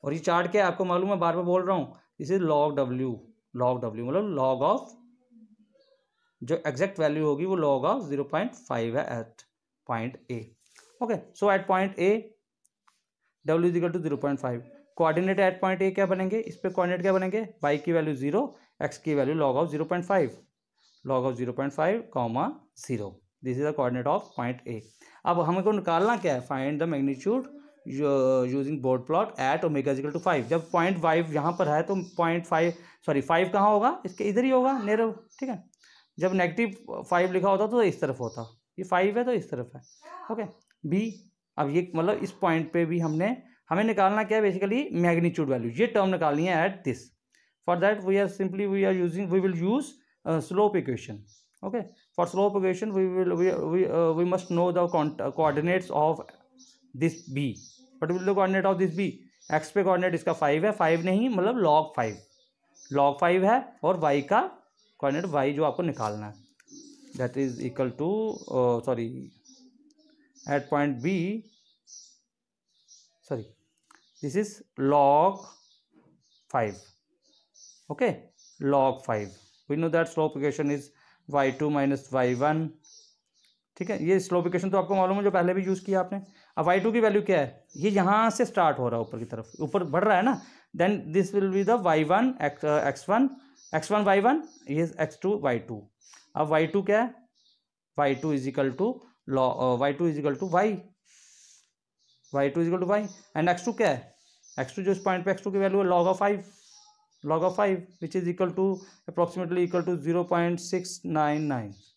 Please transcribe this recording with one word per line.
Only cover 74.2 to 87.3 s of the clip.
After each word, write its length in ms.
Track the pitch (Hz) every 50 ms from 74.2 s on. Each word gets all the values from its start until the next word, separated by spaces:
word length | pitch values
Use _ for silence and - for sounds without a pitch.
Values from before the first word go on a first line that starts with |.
this 160 | - 143 127 196 214
is 100 | 202 - - - _ _
log 680 | - 135 139 143 147 143 139 143 147 170 190 196 - - - - _ _ _ _ _ _ _ _ _ _ _ _ _ _ _ _ _ _ _
five, 340 | - 131 113 104 95 90 - - _ _ _ _ _ _ _ _ _ _ _ _ _ - - - - _ _ -
okay, 240 | 151 - 254 220 135 - - _ _ _ _ _ _ _
log 440 | 147 139 143 139 135 135 127 - -
five। 340 | - 113 107 104 95 95 - _ _ _ _ _ _
We 120 | 143 151 165
know 100 | 165 147
that 160 | - 165 160 -
slope 260 | 165 156 151 156 139
equation 360 | 139 147 139 156 151 143 147
is 140 | 139 143 - _ _ _ _ _ _ _ -
वाई 220 | 143 143 139 135 127 -
टू 100 | 151 147
माइनस 400 | 151 143 139 139 139 131 131 - 131
वाई 200 | 131 127 123 123
वन, 340 | 120 139 151 156 160 160 156 - _ _ - - - - _ _ _ _ _ _ _ _ _ _ _ _ _ _
ठीक 120 | - 185 175
है, 140 | 208 - 151
ये 140 | 165 190 190
स्लोप 280 | 185 185 180 175 170
इक्वेशन 220 | 180 180 175 185 196
तो 80 | 190
आपको 180 | 190 170 165 202
मालूम 220 | 190 185 185 196
है 60 | 202 202
जो 80 | 196
पहले 220 | 175 185 175 180 185
भी 100 | 190 185
यूज़ 180 | 185 190 185 -
किया 140 | 202 196 185
आपने। 220 | 180 180 196 196 196 - _ - _ _ _
अब 80 | - 156
वाई 140 | 175 180 196
टू 120 | 185 226
की 80 | 214 240
वैल्यू 220 | 220 220 196 208 202
क्या 140 | 202